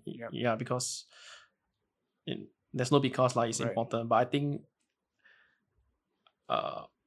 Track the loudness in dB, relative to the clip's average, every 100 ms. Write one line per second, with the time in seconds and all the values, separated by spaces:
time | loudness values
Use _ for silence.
0 | -12 -10 -8 -2 0 0 0 -2 -2 -6
1 | -12 -20 -20 -20 -20 _ _ _ _ _
2 | _ _ -10 -8 -10 _ _ -4 4 4
3 | 4 4 2 4 0 0 -2 -2 -2 -2
4 | 2 4 4 0 -2 -4 -10 _ _ _
5 | _ _ -20 -20 _ _ _ _ _ _
6 | _ _ _ _ -4 -2 -2 -6 -12 _